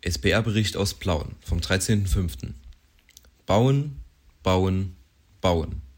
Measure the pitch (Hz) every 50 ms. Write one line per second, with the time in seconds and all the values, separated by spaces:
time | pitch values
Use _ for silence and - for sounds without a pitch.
0 | - - 82 - - 101 87 110 110 113 101 110 107 98 - - 101 98 - -
1 | - 95 85 73 - - - - - - 85 87 85 - 92 95 - - 113 104
2 | 101 95 - 101 92 85 - - - - 58 - - - - _ _ _ _ _
3 | _ _ _ - _ - _ _ _ - 131 131 131 135 139 139 143 151 139 -
4 | - - _ _ _ - _ _ - 95 92 92 92 95 92 95 98 92 87 -
5 | _ _ _ _ _ _ _ _ - 95 87 82 78 69 - - - - -